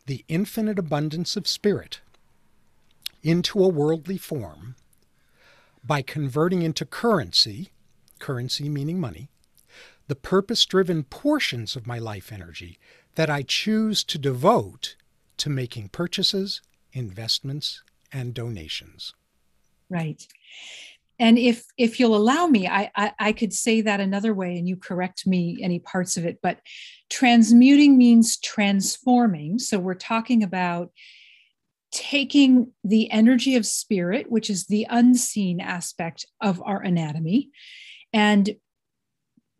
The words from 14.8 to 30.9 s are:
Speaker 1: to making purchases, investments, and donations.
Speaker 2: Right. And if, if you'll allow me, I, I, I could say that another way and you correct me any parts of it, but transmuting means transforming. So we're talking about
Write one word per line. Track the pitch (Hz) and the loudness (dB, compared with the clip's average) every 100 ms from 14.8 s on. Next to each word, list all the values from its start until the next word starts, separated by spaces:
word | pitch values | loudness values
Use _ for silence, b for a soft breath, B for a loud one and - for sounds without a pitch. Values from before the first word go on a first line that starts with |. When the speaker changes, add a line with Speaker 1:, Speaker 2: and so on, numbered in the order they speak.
| - - _ _ _ - | -16 -16 _ _ _ -10
Speaker 1:
to | 151 | -6
making | 135 123 120 101 | -6 -6 -10 -12
purchases, | - 175 - 185 196 196 - _ _ _ | -8 -6 -4 -2 -2 -4 -8 _ _ _
investments, | 131 117 92 110 - 139 147 - - _ _ _ | -12 -12 -10 -8 -6 -6 -8 -10 -12 _ _ _
and | 135 123 | -12 -10
donations. | 120 117 104 78 - - - - - _ _ _ _ _ _ - | -8 -10 -10 -12 -14 -14 -18 -18 -20 _ _ _ _ _ _ -10
Speaker 2:
Right. | 175 160 151 - _ B B B B B B _ - | -8 -8 -10 -18 _ B B B B B B _ 2
And | 233 233 | 4 6
if, | 240 233 - - | 4 0 -4 -2
if | 233 233 | -2 2
you'll | 240 214 | 2 4
allow | 214 302 349 | 4 2 4
me, | 226 180 | 2 2
I, | 196 202 - | -2 -4 -4
I, | 208 - | -4 -2
I | 208 | -4
could | 220 214 | -2 -4
say | - 240 226 | -4 -2 0
that | 214 202 | 0 -2
another | 196 196 220 | -2 -2 -2
way | 196 180 175 | -2 -4 -4
and | 175 | -6
you | 185 | -6
correct | - 180 185 - 190 | -8 -6 -6 -4 -2
me | 180 170 170 | 0 0 -4
any | 190 175 | -6 -6
parts | - 185 180 - | -6 -6 -4 -4
of | 165 | -6
it, | - | -4
but | 185 - - B B B - | -6 -6 -12 B B B -12
transmuting | - 247 240 220 233 262 285 294 262 | 0 4 6 8 8 10 8 8 8
means | 240 233 226 - | 8 8 6 0
transforming. | - - 202 196 190 - 254 247 233 160 151 220 | -6 -2 0 0 -2 -4 2 2 2 0 -4 -6
So | - 202 | -4 -4
we're | 185 | -4
talking | 185 - 226 226 240 | -6 -4 -4 0 0
about | 196 185 180 175 180 | 0 -2 -2 -4 -8